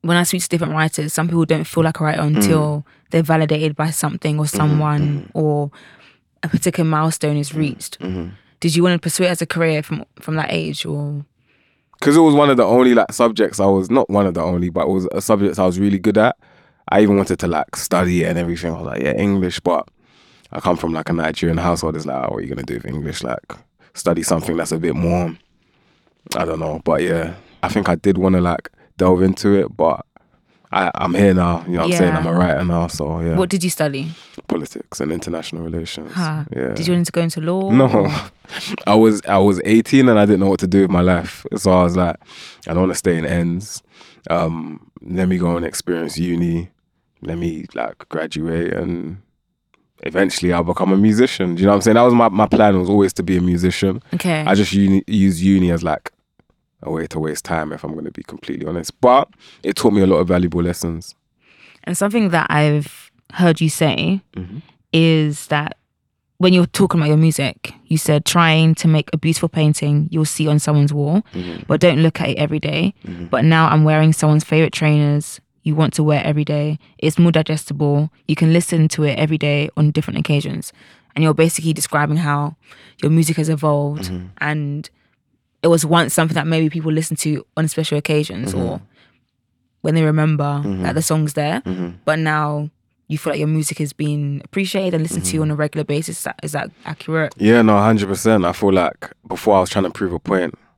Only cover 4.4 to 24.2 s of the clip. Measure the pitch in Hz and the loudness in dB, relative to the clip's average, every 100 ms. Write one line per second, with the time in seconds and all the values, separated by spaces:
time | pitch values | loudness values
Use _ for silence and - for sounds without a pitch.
4.4 | 151 151 151 151 151 147 147 147 - - | -2 0 2 2 0 0 0 -2 -6 -2
5.4 | 151 147 143 - - _ - _ _ _ | 0 0 -4 -10 -20 _ -20 _ _ _
6.4 | 160 - 185 - 160 151 160 - 151 147 | -4 -2 0 0 0 2 0 0 -2 -2
7.4 | 143 151 147 - - - 92 92 85 98 | -4 -4 -4 -4 -14 -12 -8 -8 -8 -14
8.4 | _ _ 170 160 180 175 165 - 180 175 | _ _ 0 2 2 2 -2 -2 0 -2
9.4 | 156 170 165 151 147 151 - - - 156 | -4 -2 0 0 -4 -10 -10 -14 -6 -4
10.4 | 151 170 156 147 165 147 147 147 143 _ | -2 -4 -4 -8 -8 -6 -6 -8 -12 _
11.4 | _ _ _ _ _ _ 143 156 160 147 | _ _ _ _ _ _ 4 6 6 6
12.4 | 147 123 101 120 127 120 - - 117 110 | 6 4 4 6 6 4 2 2 0 2
13.4 | 101 104 98 98 92 127 - 101 98 85 | -2 2 2 2 2 0 2 2 2 0
14.4 | 82 87 90 82 76 95 90 95 - 107 | -2 -2 -2 -2 0 0 -2 -4 -2 0
15.4 | 98 95 92 90 101 98 104 101 117 - | 0 0 0 2 0 0 0 2 2 -2
16.4 | _ _ _ _ - 98 107 101 92 90 | _ _ _ _ -2 2 4 4 0 -2
17.4 | 90 80 - - - 90 90 87 85 87 | -2 -4 -4 -10 -4 0 0 0 0 -2
18.4 | 87 85 85 82 82 50 69 - 101 98 | -4 -6 -6 -8 -8 -4 -4 0 0 0
19.4 | 90 - 92 82 - _ _ _ _ _ | -2 -2 -2 -2 -4 _ _ _ _ _
20.4 | _ - 92 87 85 80 78 85 78 78 | _ -6 -2 0 -2 -4 -4 -2 -2 -2
21.4 | 85 82 87 82 80 78 71 65 64 - | -2 0 -2 -2 -4 -6 -6 -6 -6 -6
22.4 | 65 64 62 60 - 71 71 67 60 60 | -8 -10 -8 -10 -8 -8 -8 -8 -8 -8
23.4 | - - _ _ _ - 90 82 | -12 -20 _ _ _ -6 -2 -2